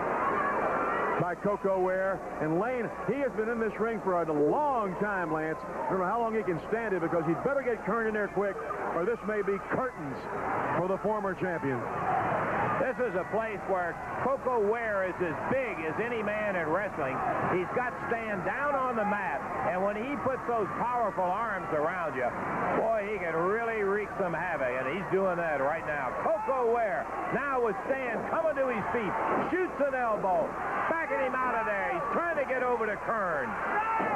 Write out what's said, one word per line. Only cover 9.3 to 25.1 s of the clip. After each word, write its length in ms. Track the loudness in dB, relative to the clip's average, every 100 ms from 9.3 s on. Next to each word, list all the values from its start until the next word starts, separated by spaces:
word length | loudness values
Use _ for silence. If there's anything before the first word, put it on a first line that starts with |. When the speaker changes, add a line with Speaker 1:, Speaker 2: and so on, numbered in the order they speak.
| -2
Speaker 1:
be 160 | 0 -2 0 -2
curtains 400 | -2 -4 -8 -6 -6 -4 -2 -2 0 0
for 80 | 2
the 80 | 0
former 300 | 0 0 0
champion. 460 | -2 -2 0 0 -2 -2 -2 0 2 2 0 0 0 0 2
Speaker 2:
This 320 | 0 0 0
is 80 | 0
a 80 | 0
place 260 | 0 0 -2 0
where 240 | 0 0 -4 -6 -2
Koko 380 | 0 0 2 2
Ware 480 | 4 2 2 0 0
is 80 | 0
as 80 | -2 -2 0
big 320 | 0 0 -2 -2
as 80 | -2
any 260 | -2 -2
man 320 | -2 0 0 0
in 80 | 2
wrestling. 480 | 0 0 -2 -2 0 0 0 0 0
He's 100 | 0
got 220 | 0 -2 -2 -2
Stan 320 | -2 -2 -2
down 320 | -2 0 0 2
on 200 | 0 0
the 40 |
mat, 360 | 0 0 0 -2 -2 -2 0
and 80 | 2
when 140 | 2 0
he 160 | -2 -2
puts 240 | 0 -2 0
those 220 | 0 0 0
powerful 480 | 0 2 0 2
arms 420 | 0 0 0 -2 -2
around 420 | 0 0 0 -2
you, 140 | 0 -2 -2 -4 -2 0 2
boy, 320 | 2 2 0
he 80 | -2
can 140 | -2
really 460 | 0 2 0 0 0
wreak 320 | 0 0 -2 -2
some 160 | -2 0
havoc, 320 | -2 0 0
and 180 | 0 -2
he's 160 | -2 0